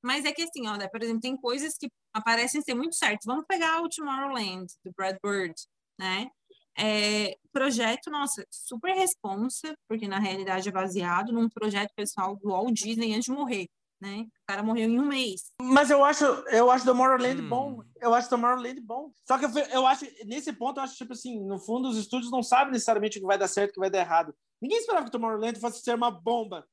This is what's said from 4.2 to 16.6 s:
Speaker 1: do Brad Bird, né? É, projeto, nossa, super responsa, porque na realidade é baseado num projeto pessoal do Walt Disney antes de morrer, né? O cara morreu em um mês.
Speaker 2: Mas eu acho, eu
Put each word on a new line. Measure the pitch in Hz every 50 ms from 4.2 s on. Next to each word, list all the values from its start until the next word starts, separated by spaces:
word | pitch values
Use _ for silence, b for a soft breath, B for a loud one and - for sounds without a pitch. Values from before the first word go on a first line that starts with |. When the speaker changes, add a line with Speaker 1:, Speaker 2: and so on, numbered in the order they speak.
| 277 277 269 240 214 190 185 185 185 175 - _ _
Speaker 1:
do | 185 180
Brad | - 190 190 190 190
Bird, | - 208 202 196 185 170 160 - - _ _ _ _ _ _ -
né? | 190 185 185 196 226 269 _ _ _ b b b b _ _ -
É, | 208 214 214 214 208 208 208 208 208 190 - _ _ _
projeto, | _ 277 262 285 247 226 233 220 233 269 - 339
nossa, | 302 294 262 - - - 185 _
super | - - - - 254 226 - 359 381
responsa, | 381 381 359 - _ - 202 190 196 220 254 - - - 311 302 _ _ _
porque | 220 220 214 202
na | 196 196
realidade | 214 196 185 190 196 196 190 190 185 202
é |
baseado | 185 190 190 190 180 202 180 175 175 180 214 233
num | 233 233 226 226
projeto | _ - 214 214 202 202 202 208 _
pessoal | - 208 208 - - 190 190 202
do | 202 196 208
Walt | 190 185 208 247
Disney | 233 214 202 214 226 226 226 226
antes | 214 220 240
de | -
morrer, | 254 285 285 247 247 196 180 170 _ _ _ _ _ _
né? | 196 196 196 208
O | 226 220 _ _ _ -
cara | 196 196
morreu | 208 220 226 233 220 226
em | 233 240
um | 285
mês. | 285 277 269 254 220 190 185 - - _ _
Speaker 2:
Mas | 254 254 262 277 294 247
eu | 294 277 277
acho, | 285 302 285 294
eu | 277 247 - - - 254 220